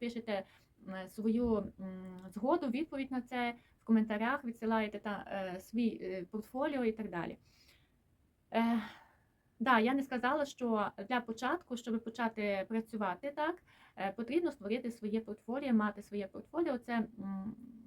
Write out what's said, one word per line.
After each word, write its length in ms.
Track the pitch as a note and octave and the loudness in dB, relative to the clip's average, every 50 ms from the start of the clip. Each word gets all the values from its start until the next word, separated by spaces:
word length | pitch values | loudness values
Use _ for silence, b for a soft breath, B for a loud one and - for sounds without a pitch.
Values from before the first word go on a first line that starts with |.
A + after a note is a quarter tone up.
пишете, 440 | A#3+ A#3+ A#3 A3+ A3+ A3+ G#3 F#3+ G3 b b b b b b _ - F#3+ | -4 -4 -4 -4 -4 -2 -2 -2 -2 b b b b b b _ -12 -10
м, 200 | F#3+ F#3+ F#3 F#3+ | -8 -8 -8 -10
свою, 480 | - - G3+ A3+ A3 A#3+ B3 A#3 A3 | -6 -2 2 2 4 4 4 4 4
м, 160 | G3+ - - - - - - - - - - - - - F#3+ | 2 2 -2 -8 -10 -10 -10 -8 -10 -10 -12 -14 -14 -14 -10
згоду, 400 | - G#3 G#3+ C4+ E4+ F4 D4 B3+ | -8 -2 2 4 4 4 4 2
відповідь 440 | A3+ C4+ D#4+ - D4+ C4+ C4+ C4+ C4+ | 0 0 -2 -2 -2 -4 -2 -2 -2
на 80 | B3+ | -4
це, 340 | B3 - B3+ B3 A#3+ A#3+ A#3+ A#3+ B B B B | -4 -2 -2 0 0 0 -2 -4 B B B B
в 40 | - | 2
коментарях 600 | - A3+ A3 G#3+ A3 G#3+ G#3 A3 A#3+ C#4 C#4+ C#4 | 6 6 6 6 4 2 2 2 2 0 0 -2
відсилаєте 540 | A#3 A#3 - A3+ A3 A3+ A3 G#3+ G#3 G#3 G3+ | -4 -6 -2 0 2 4 4 2 2 -2 -4
та, 260 | - G#3+ G3+ F#3+ - | -4 -4 -4 -4 -4
е, 340 | - - G3 F#3+ F#3 F3+ F#3+ | -4 -4 -4 -2 -4 -4 -6
свій, 400 | - - - A#3 A#3+ A3 - - F#3 | -8 -4 0 2 2 2 2 0 -4
е, 220 | F#3 F#3 F#3 F3 - | -4 -4 -4 -6 -6
портфоліо 540 | - G#3 - - - B3+ D4 D#4 C#4+ C4 A#3+ | -6 -8 -8 -4 -2 0 0 0 2 2 2
і 80 | A3 A3 | 0 0
так 180 | A3 G#3 F#3+ | -2 -4 -4
далі. 280 | F3+ E3+ E3 E3+ - - b b b b b b b b b b b b _ _ _ _ _ _ _ _ _ - - | -4 -4 -4 -4 -6 -10 b b b b b b b b b b b b _ _ _ _ _ _ _ _ _ -2 0
Е, 300 | A3+ A#3 A#3 A#3 A3+ G#3 B B B B B B B B B B _ _ _ _ - | 2 4 4 4 2 0 B B B B B B B B B B _ _ _ _ -2
да, 220 | A3+ C4 B3 A3 | 2 4 6 6
я 140 | A3 B3 C4+ | 6 4 2
не 80 | C#4 C4+ | 2 0
сказала, 420 | - C4 A#3+ B3 B3+ D4 D#4 C#4+ | 0 -2 0 2 2 2 2 0
що 420 | C#4 - - B3 A#3 A3+ G#3 G3+ - - - G3+ - | -2 -4 -2 0 2 2 2 2 0 -2 -6 -4 -2
для 120 | B3+ A#3+ | -2 -2
початку, 560 | A#3+ - A3 - B3+ B3+ D#4 F4+ - - B3 | -2 -2 -6 -2 -2 0 0 -2 -4 -6 -8
щоб 280 | A#3 - A#3+ A3 A3+ - | -6 -4 -2 -2 -2 -2
почати 600 | A3+ - - A#3 A3 A3+ G#3+ G#3 G#3 G3+ F#3+ F#3+ - | -4 -4 0 0 0 0 0 0 0 2 0 0 -2
працювати 640 | A3 A3+ A3 - - G#3+ G#3 F#3 F3+ F3+ - C#4+ C#4+ | -2 -2 -2 -2 -4 -2 0 -2 -2 -2 -6 -6 -2
так, 260 | D4+ D4+ D#4+ F4 F4+ - b b b b b b | -2 0 0 -2 -4 -8 b b b b b b
е, 160 | b F#3 G3 G3 | b -4 -4 -2
потрібно 360 | - A3+ A#3 C#4 E4+ F4 D#4 C#4 | -4 -2 0 2 2 2 0 -2
створити 380 | - G3 G3+ A3+ B3+ B3 A#3 | -4 -4 -2 -2 -2 -2 -4
своє 300 | A#3 - G#3+ G#3 G#3 A3 | -6 -4 -4 0 0 0
портфоліо, 540 | A3 G#3 G#3 - _ - A#3+ C#4 D4 C4+ A#3 | -2 -2 -8 -8 _ -4 -4 -2 2 4 4
мати 280 | G#3+ G#3 G#3 G3+ G3+ G#3 | 4 4 4 0 -4 -10
своє 240 | - G3+ G3+ G3 | -8 -6 -6 -6
портфоліо. 520 | F#3+ - - - - - D#4+ E4+ D#4+ B3+ A#3+ | -6 -8 -12 -12 -6 -2 0 0 0 0 -2
Це, 140 | - A#3+ A#3 | -2 -2 0
м, 600 | A#3 G#3+ - - - G3 G3 G3 F#3+ F#3+ A3 A3+ - - - - - - | 0 0 -2 -4 -8 -6 -6 -6 -4 -6 -6 -8 -10 -14 -18 -18 -18 -12